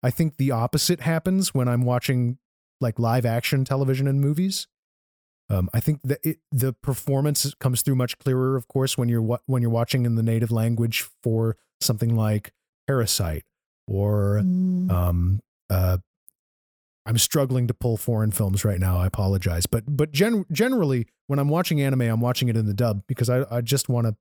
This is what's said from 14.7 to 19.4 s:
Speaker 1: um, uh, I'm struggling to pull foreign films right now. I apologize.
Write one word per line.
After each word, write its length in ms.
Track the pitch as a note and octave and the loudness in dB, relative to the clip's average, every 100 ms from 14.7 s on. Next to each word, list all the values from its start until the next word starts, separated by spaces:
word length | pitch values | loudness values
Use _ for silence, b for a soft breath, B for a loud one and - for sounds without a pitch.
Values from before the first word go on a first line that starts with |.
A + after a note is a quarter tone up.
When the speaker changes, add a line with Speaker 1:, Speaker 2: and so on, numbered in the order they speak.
| F3+ F3+ | 0 0
Speaker 1:
um, 520 | F2+ F2 F2 F2 G2+ - _ _ | 2 2 2 2 0 -4 _ _
uh, 300 | F#2+ F2+ F2+ - _ _ _ _ _ _ _ _ _ - | 0 2 0 -4 _ _ _ _ _ _ _ _ _ -4
I'm 100 | A2+ | -2
struggling 500 | - D#3+ C3+ B2+ B2 | 0 0 0 0 -2
to 60 | |
pull 220 | A#2+ B2 A2+ | -2 -2 -2
foreign 360 | - A2+ A2 | -2 0 0
films 320 | G#2 G2+ G2 | 0 0 0
right 160 | G#2+ F#2 | 0 0
now. 180 | F#2 F2+ | 0 2
I 80 | F#2 | 0
apologize. 600 | - F#2+ G2 | 0 0 0